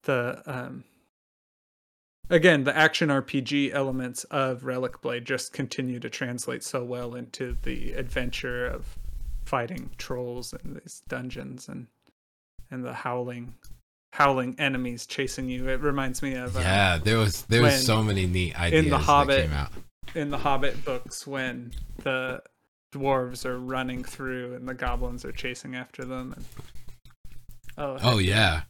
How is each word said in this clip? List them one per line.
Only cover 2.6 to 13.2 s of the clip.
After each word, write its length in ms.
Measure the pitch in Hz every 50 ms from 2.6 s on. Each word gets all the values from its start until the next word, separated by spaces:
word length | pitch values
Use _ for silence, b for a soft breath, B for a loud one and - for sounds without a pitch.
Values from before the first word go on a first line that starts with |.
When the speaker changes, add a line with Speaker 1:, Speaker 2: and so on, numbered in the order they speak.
| 131
Speaker 1:
the 140 | 143 -
action 320 | - 254 - - - 175 151
R 140 | 139 135 135
P 180 | - - 139
G 300 | 123 - 143 143 139 131 -
elements 500 | 143 139 135 131 131 127 123 117 - -
of 400 | - - 143 135 131 127 120 131
Relic 360 | 131 127 127 127 123 - -
Blade 240 | - - 123 120 117
just 260 | - 135 120 - -
continue 480 | - - 143 - - - 131 127 123 120
to 120 | 123 120
translate 520 | - - 139 123 123 120 - - 127 123 -
so 200 | - - 131 123
well 320 | 123 123 123 123 120 120
into 420 | 123 120 120 - - 135 123 120 - -
the 300 | 135 127 - 120 120 -
adventure 720 | 127 127 - - 131 123 123 - - - 127 123 123 123
of 180 | 123 127 135 - - - - - - - - - - - - -
fighting 440 | - - 127 117 113 185 160 - - -
trolls 560 | - - - 131 123 123 123 120 123 120 - -
and 220 | 127 - - 147
these 260 | - - 165 - - _
dungeons 600 | - 131 127 127 127 123 - 135 135 131 123 -
and, 200 | - - - 120 _ _ _ _ _ _ _ _ _ _ _ _ _ _ - - _
and 160 | 139 127 123
the 80 | 123 123
howling, 640 | 120 - 127 123 123